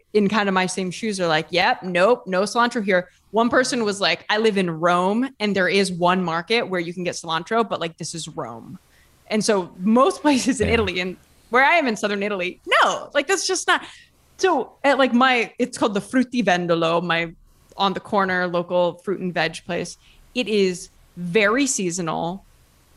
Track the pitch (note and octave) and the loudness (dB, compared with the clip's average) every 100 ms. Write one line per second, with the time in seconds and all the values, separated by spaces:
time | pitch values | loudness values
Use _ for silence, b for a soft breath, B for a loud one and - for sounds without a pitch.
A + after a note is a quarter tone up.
0 | _ G#3+ G3 G#3+ G3+ F#3+ F#3 G3+ F#3 - | _ 0 2 2 0 0 0 -4 -6 -6
1 | A3 F#3+ E3 D#3 D#3+ E3+ G#3 - F#3 F3 | -6 -2 0 0 0 0 2 0 -2 2
2 | G#3 B3 F#3+ F#3 G3+ A#3+ A#3+ A#3+ G3+ F3+ | 4 2 0 -2 0 0 0 0 0 0
3 | - b _ G#3+ A#3+ C4 B3+ B3 G#3 G3 | -2 b _ 0 2 2 2 0 -2 0
4 | E3 E3+ - G#3+ A3+ G3 F3 D#3+ E3+ F3 | -2 -2 -2 0 2 2 -2 0 2 2
5 | F#3 A3 C4 - G#3+ G3 F3+ G3 F#3+ E3+ | 2 0 -2 -4 -2 0 2 2 0 0
6 | F3 F#3 F3 E3 E3+ A#3 F#3 F3+ F3 F3+ | 0 2 0 -4 -2 -2 -2 -4 -6 -6
7 | F3 - E3+ D#3+ E3+ A3+ G#3+ D3+ E3+ - | -6 -6 -4 -4 -2 -2 0 -2 -6 -8
8 | D#3+ E3 D#3 D#3 A#2 A#2 G2+ F3+ _ b | -12 -10 -10 -10 -10 -12 -16 -20 _ b
9 | b b - G#3+ G#3+ G3 F3 F#3 G3 A#3+ | b b -6 -2 0 0 -2 -4 2 4
10 | F4+ - D4+ B3+ - B3+ G#3 A#3 F#3+ F3+ | 4 2 0 2 0 -2 0 0 0 -2
11 | F#3 - _ _ - B3 C#4 E4+ C4 G#3+ | -6 -8 _ _ -2 2 4 4 0 -2
12 | G#3 G3+ G#3 G3 F3 - E4+ D5 - - | -4 -2 -4 -4 -6 -6 0 2 2 0
13 | - C#4 C#4 F#4+ - F#4 - D#4+ B B | -4 -4 0 -2 -2 -4 0 -2 B B
14 | B _ _ - F#4+ D4 - _ C#4 C4+ | B _ _ -2 0 2 -2 _ 2 4
15 | C4 A#3+ C4 B3 F#3+ - B3 - A#3+ G3 | 4 4 4 2 0 -4 -4 0 -2 -2
16 | - B3+ B3 B3 F#3+ F3+ E3+ E3+ E3 E3+ | -2 -2 0 0 2 2 0 0 2 0
17 | F3 E3 E3 - _ _ _ - G3 F#3 | 0 -2 -4 -10 _ _ _ -2 -2 -2
18 | - G#3 F#3+ F3+ F3+ F3 E3+ F3+ F3 - | -2 0 0 0 -2 -2 -2 0 0 -2
19 | G3+ F#3 F3+ E3 D#3+ - - F3 F3 - | -6 -6 -4 -2 -4 -6 -8 -6 -8 -12
20 | b b _ A#3+ G3+ G#3 F#3+ F3 - _ | b b _ -6 0 2 2 0 -12 _
21 | _ F3 F3 G#3+ G3+ B3+ C4+ - F3 F3+ | _ -10 -2 2 2 2 0 -2 -4 -4
22 | D#3+ E3 E3+ F#3+ _ _ _ _ _ | -4 -4 -4 -8 _ _ _ _ _